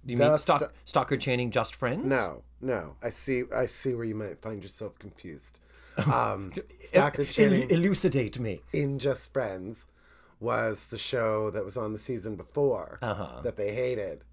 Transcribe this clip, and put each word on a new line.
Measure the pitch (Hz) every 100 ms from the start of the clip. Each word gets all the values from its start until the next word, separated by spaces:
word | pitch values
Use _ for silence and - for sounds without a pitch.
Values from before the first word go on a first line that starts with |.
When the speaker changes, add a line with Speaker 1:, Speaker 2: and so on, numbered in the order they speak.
| 120
Speaker 1:
you | 120
Speaker 2:
The | 143
Speaker 1:
mean | 151
Stock-, | - 175 147 - -
Speaker 2:
Sto- | 151 127
Speaker 1:
Stockard | 139
Channing | - 123 123
Just | 117 113 -
Friends? | 123 151 135
Speaker 2:
No, | 135 95 69 - -
no. | 131 113 78 -
I | 117
see, | - - 127 127 113
I | 123
see | - 135
where | 120 113
you | 107
might | 104 -
find | 117 104
yourself | 92 - 107 -
confused. | 101 - 90 73 - - _
Speaker 1:
<laughs> | - - -
Speaker 2:
Um, | 147 123 113 98 95 127 - - -
Speaker 1:
El-, | - 143
Speaker 2:
Stockard | 143
Speaker 1:
el-, | 143
Speaker 2:
Channing | - 208 180 123
Speaker 1:
elucidate | 170 180 190 180 139 110 123
me. | 117 87 -
Speaker 2:
in | 156 139 139
Just | 139 123 -
Friends | 139 113 95 92 113 - _ _ - - _
was | 117 113 113 104 -
the | 113
show | - 127 113 107 107
that | 98 95
was | 123
on | 107
the | 107
season | - 120 101 101
before | - - 143 107 82 -
Speaker 1:
Uh-huh. | 120 101 78 62
Speaker 2:
that | 95 -
they | 101
hated. | 110 127 120 95 73 -